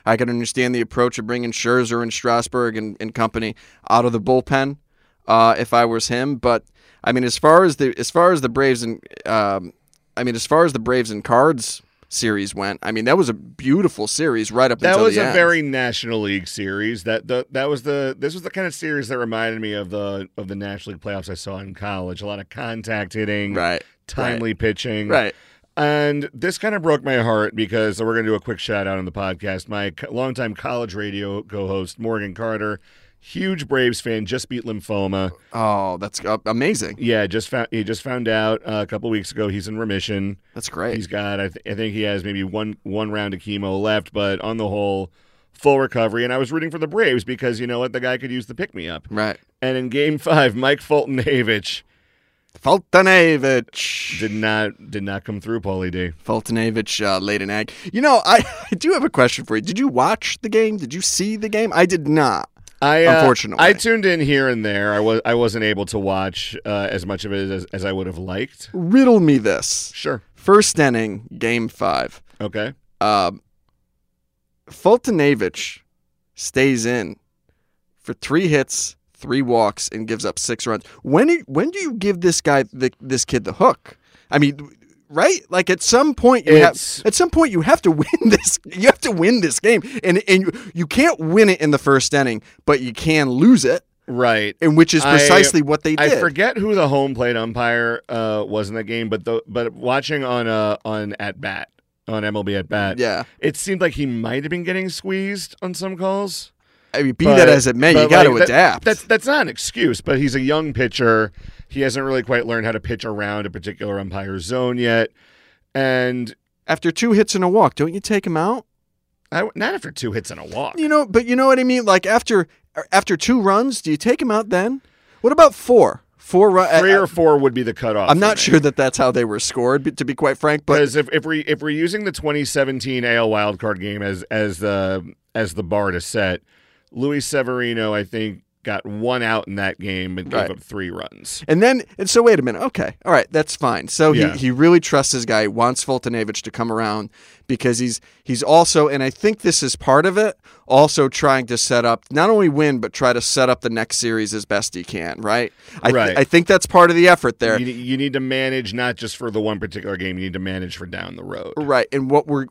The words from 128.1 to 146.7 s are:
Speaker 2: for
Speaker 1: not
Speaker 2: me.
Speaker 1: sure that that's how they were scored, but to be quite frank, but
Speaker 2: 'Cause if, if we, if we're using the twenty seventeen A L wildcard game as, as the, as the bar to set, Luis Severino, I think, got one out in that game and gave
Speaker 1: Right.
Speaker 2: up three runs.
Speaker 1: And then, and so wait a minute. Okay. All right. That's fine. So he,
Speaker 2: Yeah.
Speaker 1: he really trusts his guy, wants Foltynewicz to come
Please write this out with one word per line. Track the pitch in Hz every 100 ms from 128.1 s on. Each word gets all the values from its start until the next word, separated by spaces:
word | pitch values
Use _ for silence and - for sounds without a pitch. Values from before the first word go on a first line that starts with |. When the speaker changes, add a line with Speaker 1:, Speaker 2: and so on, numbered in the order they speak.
| 156
Speaker 2:
for |
Speaker 1:
not | 208 208
Speaker 2:
me. |
Speaker 1:
sure | - 160
that | 143 135
that's | 131 -
how | 127
they | 127 117
were | 104
scored, | - 131 123 139 139
but | 147
to | 127
be |
quite | 131 147 135
frank, | 151 147 -
but | 143
Speaker 2:
'Cause | 143 143
if, | 143
if | 156 156
we, | 156
if | 151 147
we're | 151
using | 151 170 208
the | 202
twenty | - 151 147
seventeen | 139 151 135 131 131 127 120
A | 117
L | 113
wildcard | 107 104 95 110 98
game | 101 101
as, | 101 95
as | - 110 107 85
the, | 101 98 95 95 85 - _
as | 113 110
the | -
bar | 87 104 101
to | 87
set, | - 113 95 90 _ _ _ _ _
Luis | 117 139 147 -
Severino, | 147 123 123 120 113 110
I | 104
think, | 98 113 110 92 _ _
got | - 101 -
one | 104 117 127
out | 113 110 -
in | 98
that | 95 -
game | 98 92 92 90
and | 90
gave | 110
Speaker 1:
Right. | 90
Speaker 2:
up | 95
three | - 104 92
runs. | 87 - 52 - - 147
Speaker 1:
And | 160
then, | 233 262 - -
and | 190
so | 233
wait | 233 190
a |
minute. | 123 98
Okay. | 262 - - -
All | -
right. | 151 -
That's | 156 156 -
fine. | 131 101 71
So | - 156
he, | 147
Speaker 2:
Yeah. | 101 87
Speaker 1:
he | 127
really | 123 160 175
trusts | - 143 135
his | 131 117
guy, | 110 107
wants | 110 120 127
Foltynewicz | - 131 123 117 107 104
to | 110
come | - 117